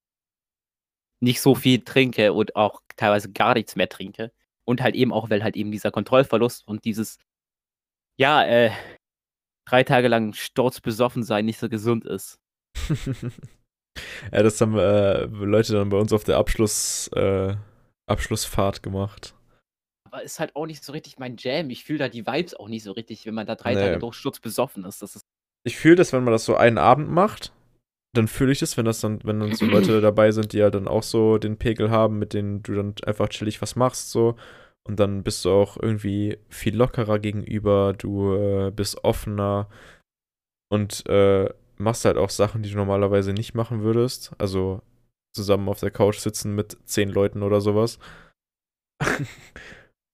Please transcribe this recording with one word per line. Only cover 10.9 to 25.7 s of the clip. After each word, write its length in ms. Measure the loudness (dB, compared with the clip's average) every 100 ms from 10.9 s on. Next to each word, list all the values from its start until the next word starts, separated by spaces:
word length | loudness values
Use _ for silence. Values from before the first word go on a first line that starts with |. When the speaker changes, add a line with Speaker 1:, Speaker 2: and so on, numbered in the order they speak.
| 0 0 0
Speaker 1:
sein 220 | -2 0
nicht 140 | 0 -2
so 100 | -6
gesund 360 | -4 -2 -2 -4
ist. 320 | -10 -10 -20 _ _ _
Speaker 2:
<laughs> 760 | -10 -4 -4 -4 -8 -10 -12 -18 _ _ _ _ -18 -16 -14 -4
Ja, 100 | 2
das 160 | 2 2
haben, 180 | 2 2
äh, 460 | 4 4 2 0
Leute 480 | -2 -6 0 2 2
dann 160 | 0 0
bei 80 | 0
uns 160 | 2
auf 100 | 0
der 140 | 2 2
Abschluss-, 680 | 2 0 0 0 -4 -6 -6
äh, 420 | -2 0 0 -2 -6 -10 _ _ _ -4
Abschlussfahrt 760 | -4 -2 -4 -4 -2 -2 -2
gemacht. 500 | -6 -4 -6 -8 -20 -20 _ _ _ _ _ _ _
Speaker 1:
Aber 140 | -16
ist 160 | -12 -8
halt 160 | -8
auch 120 | -6 -8
nicht 180 | -10
so 80 | -14
richtig 260 | -14 -14 -14
mein 180 | -12 -8
Jam. 340 | -4 -4 -4
Ich 140 | -8
fühl 140 | -6 -4
da 100 | -4
die 160 | -4
Vibes 300 | -4 -4 -4
auch 140 | -10 -10
nicht 160 | -10
so 80 | -10
richtig, 340 | -12 -12 -14 -10
wenn 80 |
man 120 | -8 -6
da 100 | -6
drei 180 | -2
Speaker 2:
Nee. 60 | 0
Speaker 1:
Tage 180 | 0 -2
durch 160 | -6 -8
sturzbesoffen 680 | -10 -8 -6 -4 -4 -6
ist. 180 | -14 -14
Das 140 | -16 -18
ist 60 | -20 _ _ _
Speaker 2:
Ich 120 | -10